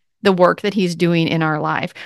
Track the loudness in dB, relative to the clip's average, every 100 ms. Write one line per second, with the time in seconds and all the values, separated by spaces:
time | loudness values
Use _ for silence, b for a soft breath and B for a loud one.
0 | _ _ 0 4 4 2 -4 -2 -2 0
1 | 0 2 0 0 0 -2 -4 -4 -6 B